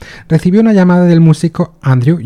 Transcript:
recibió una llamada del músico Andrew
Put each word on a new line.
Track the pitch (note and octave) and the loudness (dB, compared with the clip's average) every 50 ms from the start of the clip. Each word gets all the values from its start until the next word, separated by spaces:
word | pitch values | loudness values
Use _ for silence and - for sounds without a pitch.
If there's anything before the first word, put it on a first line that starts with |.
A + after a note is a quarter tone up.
| - - - - - | -20 -20 -20 -16 -8
recibió | - E3 D3+ - F3+ F#3 A3 | -4 -4 -2 -2 0 0 0
una | A3+ A3+ G#3+ | 0 2 2
llamada | F#3+ F3+ F3+ F3+ F3+ F3+ | 2 2 2 2 2 2
del | F3 E3+ E3 | 2 2 2
músico | E3 D#3+ D3+ - E3+ E3 - - E3+ - _ _ | 2 2 2 0 -2 -6 -4 -6 -8 -8 _ _
Andrew | - C3+ C3 B2 A#2+ D3+ F3 E3 A#2 | -4 -2 -2 0 0 -2 -2 -4 -6